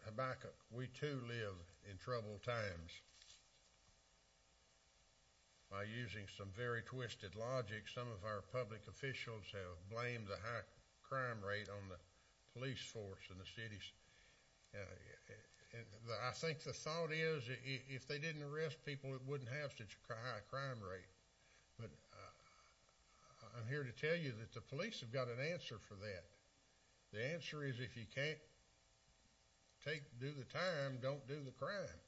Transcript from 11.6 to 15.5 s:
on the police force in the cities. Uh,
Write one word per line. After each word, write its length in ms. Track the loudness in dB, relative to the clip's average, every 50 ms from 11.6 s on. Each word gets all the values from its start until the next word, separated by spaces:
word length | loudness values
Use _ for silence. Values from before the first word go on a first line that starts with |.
| 2 0
on 200 | -2 -4 -2 -4
the 120 | -6 -8 -10 -16 -20 -20 -20 -20 -20 -20 -20 -12
police 300 | -4 0 0 0 0 0
force 420 | -2 -4 -4 -4 -4 -4 -4 -8 -8 -10
in 80 | -8 -8
the 100 | -8 -8 -6
cities. 300 | -4 -4 -4 -4 -4 -6 -8 -8 -12 -20 -20 -20 -20 -20 -20 -20 -20 -20 -20 -20 -20 -18 -10 -6
Uh, 60 | -6 -6 -6 -8 -10 -12 -14 -14 -14 -12 -14 -14 -14 -14 -18